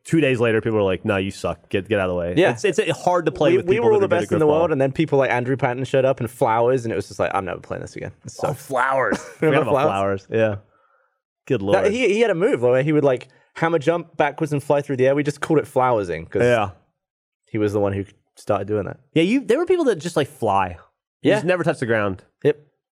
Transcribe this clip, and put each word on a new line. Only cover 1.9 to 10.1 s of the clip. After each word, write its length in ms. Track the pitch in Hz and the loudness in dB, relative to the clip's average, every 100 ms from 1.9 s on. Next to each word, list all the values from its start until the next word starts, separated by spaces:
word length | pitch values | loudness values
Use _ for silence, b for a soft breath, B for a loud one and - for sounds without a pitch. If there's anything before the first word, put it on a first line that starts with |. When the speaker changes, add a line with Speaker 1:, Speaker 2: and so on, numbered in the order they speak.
| 104 | 0
Speaker 1:
out 100 | 92 | 0
of 40 | 90 | -2
the 20 | |
way." 160 | 85 90 | -2 2
Speaker 2:
Yeah. 140 | 175 | 2
Speaker 1:
It's, 120 | 117 180 175 | 0 -2 -2
it's 180 | 180 151 | -2 -2
hard 240 | - 180 160 | -2 0 -2
to 60 | |
play 180 | - 185 | 0 2
Speaker 2:
We, 60 | 180 | 2
Speaker 1:
with 80 | 175 | 2
Speaker 2:
we 80 | 208 | 0
Speaker 1:
people 120 | 233 | 2
Speaker 2:
were 40 | 214 | 2
all 40 | |
Speaker 1:
that 80 | 196 | 2
Speaker 2:
the 80 | 170 | 0
Speaker 1:
are 40 | |
good 40 | |
at 60 | - | 0
Speaker 2:
best 20 | |
in 80 | 170 | 0
the 60 | 151 | 2
Speaker 1:
Griffball. 40 | |
Speaker 2:
world, 200 | 151 170 | 2 2
and 80 | 147 | 0
then 140 | 135 | 0
people 260 | - 160 143 | 0 0 2
like 120 | 131 | 2
Andrew 260 | 120 123 135 | 0 -2 -2
Patton 260 | 135 123 | -2 -2
showed 220 | 131 135 131 | -2 2 2
up 160 | 135 | 0
and 100 | 123 | -4
Flowers, 540 | - 127 113 117 131 117 | -2 0 2 2 2 0
and 80 | |
it 20 | 92 | -6
was 140 | - | -6
just 100 | 101 | -4
like, 120 | 92 98 | -2 -2
"I'm 80 | |
never 160 | 92 85 | -4 -8
playing 220 | - - | -10 -12
this 160 | - - | -10 -12
again." 160 | 98 - | -14 -14
It's 140 | - - | -18 -8
so 100 | - | -6
Speaker 1:
Oh, 60 | |
Flowers. 640 | 151 - 131 127 135 117 - | -6 -6 -2 0 0 -2 -4
Speaker 2:
<laughs> 40 | |
Speaker 1:
Forgot 200 | - - | -8 -4
Speaker 2:
Remember 280 | 160 139 131 | 0 2 2
Speaker 1:
about 100 | 131 | 2
Speaker 2:
Flowers? 420 | 151 98 98 | 2 0 -2